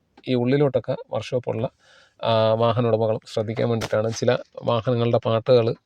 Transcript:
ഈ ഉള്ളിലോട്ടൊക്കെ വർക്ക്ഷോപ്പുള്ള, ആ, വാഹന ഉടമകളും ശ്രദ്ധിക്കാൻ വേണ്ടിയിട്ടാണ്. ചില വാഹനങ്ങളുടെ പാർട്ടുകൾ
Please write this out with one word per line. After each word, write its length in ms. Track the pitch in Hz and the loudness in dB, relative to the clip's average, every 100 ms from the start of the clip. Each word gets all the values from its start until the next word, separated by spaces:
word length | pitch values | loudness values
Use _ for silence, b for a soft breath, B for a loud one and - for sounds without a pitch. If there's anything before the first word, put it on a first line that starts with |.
| _ _ - | _ _ -4
ഈ 60 | |
ഉള്ളിലോട്ടൊക്കെ 600 | 127 120 139 147 127 - 131 508 | -2 2 2 2 0 -4 -8 -6
വർക്ക്ഷോപ്പുള്ള, 540 | 113 104 127 120 113 117 - b b b b | -8 -4 -4 -4 -4 -6 -8 b b b b
ആ, 120 | 117 113 110 110 | 0 2 4 4
വാഹന 240 | 117 113 120 | 2 2 2
ഉടമകളും 320 | 110 113 110 - | 2 0 -2 -4
ശ്രദ്ധിക്കാൻ 360 | - 107 113 120 | -6 -4 -2 -2
വേണ്ടിയിട്ടാണ്. 400 | 117 - 110 107 117 | -2 -2 -2 -2 -2
ചില 100 | 120 127 - - - | 0 0 -4 -8 -2
വാഹനങ്ങളുടെ 500 | 120 110 120 117 117 | -2 0 0 2 0
പാർട്ടുകൾ 440 | - 113 - 123 113 - | 0 -2 4 4 4 -4